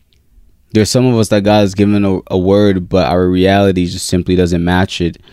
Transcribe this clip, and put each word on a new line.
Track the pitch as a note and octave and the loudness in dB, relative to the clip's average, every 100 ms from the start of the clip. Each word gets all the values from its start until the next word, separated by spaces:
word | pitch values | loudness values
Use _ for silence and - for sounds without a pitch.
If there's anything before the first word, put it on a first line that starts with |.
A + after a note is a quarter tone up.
| _ _ _ _ _ _ _ | _ _ _ _ _ _ _
There's | G#2+ G#2 | -2 0
some | B2+ B2+ | 0 0
of | |
us | A#2 G#2+ | 0 0
that | G#2 | 0
God | G2+ G#2+ | 2 2
has | G2+ F#2+ | 2 0
given | G2+ G#2 | 0 0
a, | G2 F#2 - | 0 -4 -4
a | F#2+ | -2
word, | F2+ G2+ G#2 F#2 F2 | 2 2 2 0 -2
but | F#2+ D#2+ | -2 0
our | F2+ F2+ | 0 0
reality | F#2 F#2 G2 G2+ F#2 F2 | 2 2 2 2 0 -4
just | F#2 - | -6 -4
simply | F#2 F2 F2+ | -4 0 0
doesn't | F2 F2 | 0 0
match | E2+ F2+ G2 - | 0 0 -2 -4
it. | E2+ E2 - | -6 -6 -18